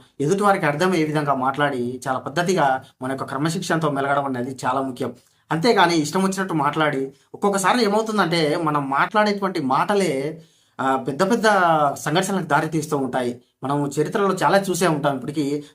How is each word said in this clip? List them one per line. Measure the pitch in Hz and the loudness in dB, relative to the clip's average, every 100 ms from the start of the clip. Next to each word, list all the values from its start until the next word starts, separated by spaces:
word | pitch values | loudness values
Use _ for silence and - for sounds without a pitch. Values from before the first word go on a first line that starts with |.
| - - | -14 -4
ఎదుటివారికి | 143 196 202 190 156 | -2 2 2 2 0
అర్థమయ్యే | 147 185 175 151 | 0 0 2 0
విధంగా | 151 143 | 0 0
మాట్లాడి | 131 127 143 143 131 120 127 139 | 0 0 0 0 0 -4 -6 -4
చాలా | 127 | -4
పద్ధతిగా | 139 143 175 175 139 131 - - | -4 -2 0 2 2 0 -6 -10
మన | 127 | -6
యొక్క | 135 | -6
క్రమశిక్షణతో | 139 135 160 185 - 165 156 | -6 -2 -2 -2 -2 0 0
మెలగడం | 139 139 139 135 | 0 0 0 0
అనేది | 123 131 131 131 | -4 -6 -4 -2
చాలా | 135 | -2
ముఖ్యం. | 135 123 123 - _ _ - | -2 -4 -6 -8 _ _ -6
అంతేగాని | 156 233 202 170 170 | 0 2 4 4 2
ఇష్టం | 151 190 | 0 0
వచ్చినట్టు | 190 190 190 | 0 0 -2
మాట్లాడి | 165 143 160 151 135 135 - _ | 0 0 0 0 0 -6 -10 _
ఒక్కొక్కసారి | - 202 190 180 240 | -4 0 2 2 2
ఏమవుతుందంటే | 208 208 220 214 170 170 151 170 | 2 0 0 0 0 2 2 0
మనం | 160 147 135 | 0 -2 -2
మాట్లాడేటువంటి | 139 175 214 214 202 190 185 | -2 0 2 2 0 -2 -2
మాటలే | 131 139 175 208 180 135 147 160 - _ _ - | 0 0 2 2 0 -2 -4 -8 -16 _ _ -4
ఆ, | 131 131 | -2 0
పెద్ద | 123 135 190 | -2 0 0
పెద్ద | 226 214 196 170 160 143 | 2 4 4 4 4 2
సంఘర్షణలకు | 147 151 165 190 190 147 | 0 -2 0 0 -2 0
దారి | 143 156 | 0 0
తీస్తూ | 160 - 143 | -2 -2 -2
ఉంటాయి. | 131 131 123 120 _ _ | -2 -2 -4 -6 _ _
మనం | 135 143 143 | -4 -2 -2
చరిత్రలో | 147 165 208 196 | -2 -2 0 0
చాలా | 185 151 196 | 2 4 4
చూసే | 190 170 180 | 2 0 2
ఉంటాం. | 151 143 135 | 2 0 -2
ఇప్పటికీ | 139 151 139 147 143 | -4 -4 -2 -4 -6